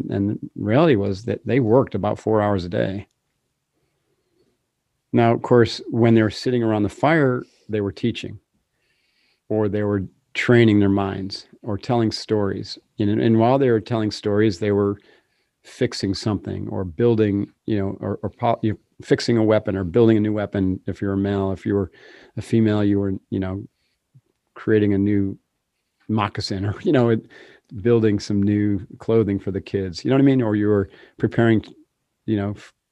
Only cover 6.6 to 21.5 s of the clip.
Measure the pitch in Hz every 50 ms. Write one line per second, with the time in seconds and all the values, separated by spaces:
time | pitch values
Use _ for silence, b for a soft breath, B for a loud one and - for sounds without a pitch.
6.6 | 117 110 110 107 104 98 - - - 143 165 165 143 131 123 123 - _ _ _
7.6 | _ - 107 107 101 101 95 - - 117 104 - - 98 101 104 _ _ _ _
8.6 | _ _ _ _ _ _ _ _ _ _ _ _ _ _ _ _ _ - 107 110
9.6 | 107 104 95 104 104 101 104 101 92 - _ _ _ _ - - - - 123 117
10.6 | 117 110 104 104 101 98 98 98 98 98 98 98 98 101 - - - _ - -
11.6 | - 127 101 98 - - 123 120 113 107 - - - - 110 107 101 98 98 98
12.6 | 110 - - - _ _ _ - 110 101 107 117 127 117 113 110 113 120 131 139
13.6 | 139 127 117 110 101 - 127 113 107 107 - - - 107 101 104 107 110 98 -
14.6 | 107 104 101 101 101 101 101 - b b b b b b b b b b b _
15.6 | _ - - - 127 120 - - - 98 98 - - 113 104 98 - 98 95 95
16.6 | 98 104 - 101 95 92 80 - 120 120 117 110 110 104 98 101 - - _ _
17.6 | - - 113 101 98 98 - - - 101 95 - - 104 - - 120 117 117 -
18.6 | - 110 101 - _ _ _ - - - 143 - - - 120 113 110 107 110 107
19.6 | 104 - 95 95 98 85 80 123 117 113 113 107 104 107 107 107 101 98 - 101
20.6 | 95 95 92 - - - 92 - 104 98 98 98 98 98 101 98 98 95